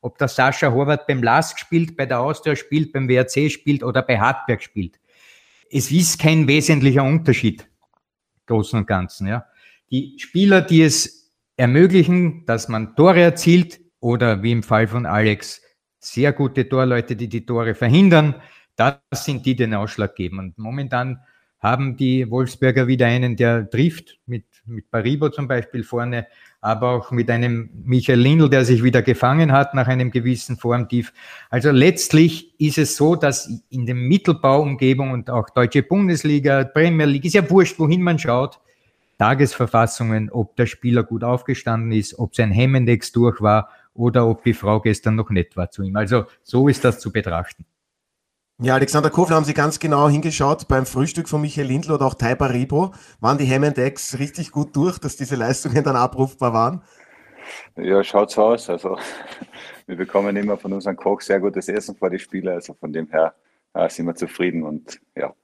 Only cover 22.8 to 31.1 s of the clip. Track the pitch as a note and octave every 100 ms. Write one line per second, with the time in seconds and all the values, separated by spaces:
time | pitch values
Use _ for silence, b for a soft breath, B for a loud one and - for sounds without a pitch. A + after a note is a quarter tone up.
22.8 | B2+ C3 A#2+ B2 B2 A2+ A#2 A#2 G2+ A2
23.8 | E3 D#3+ _ _ - A#2+ _ _ A2 A#2
24.8 | - A#2 G#2+ C#3+ D3 - C3 B2 A2+ B2+
25.8 | A2 A#2+ A#2+ A#2+ - b b b G#2+ A2
26.8 | B2 B2 - B2 A#2 A#2 A#2+ A#2 A2+ -
27.8 | C3 B2+ - B2 B2+ D#3+ D3 C3+ A#2+ B2
28.8 | B2+ B2 A2+ A2+ B2+ D3 D#3+ C3+ C#3 C3+
29.8 | B2 B2+ B2+ B2 A#2 B2 - A#2+ A#2 A#2+
30.8 | A2+ A#2+ A2+